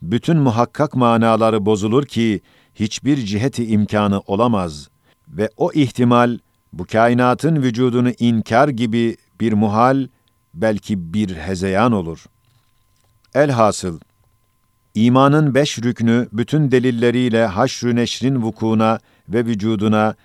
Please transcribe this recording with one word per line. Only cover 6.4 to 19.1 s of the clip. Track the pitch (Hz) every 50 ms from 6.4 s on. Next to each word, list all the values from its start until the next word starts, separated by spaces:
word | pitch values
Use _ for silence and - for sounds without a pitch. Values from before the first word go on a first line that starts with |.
| - _ _ _ _ _ -
bu | 78 90
kainatın | - - 110 117 120 120 120 123 123 123 - - 156 165 147 131
vücudunu | 127 110 117 127 127 117 123 123 123 117 -
inkar | 117 120 117 110 101 - 113 117 143 147
gibi | 135 107 123 113 107 117 117 113 113 - _ _ _ -
bir | 110 113 110
muhal, | 104 107 104 104 110 120 131 135 135 131 127 - _ _ _ _ _ _ _ -
belki | - - 110 107 98 - - 107 95 85 82 85
bir | 107 107 92 92
hezeyan | 80 78 92 95 85 92 95 95 98 113 123 117
olur. | 98 87 82 82 76 - _ _ _ _ _ _ _ _ _ _ _ _ _ _ _ _ _ _ _ _ _ -
Elhasıl, | 131 147 147 131 117 110 104 95 - - 90 82 78 - _ _ _ _ _ _ _ _ _ _ _ _ _ _ _ _ _ -
imanın | 107 113 120 123 131 135 139 143 156 156 143 120
beş | 135 147 143 - 120
rüknü | 113 123 120 - 113 117 113 120 120 - 104
bütün | 107 117 - 147 156 151 131
delilleriyle | 127 127 120 127 120 117 123 120 117 123 127 123 110 113 113
haşrü | 107 87 101 127 131 - - 117 120 117
neşrin | 120 120 - - - 113 131 139 127 110
vukuuna | 113 107 - 113 110 110 110 110 110 113 - - _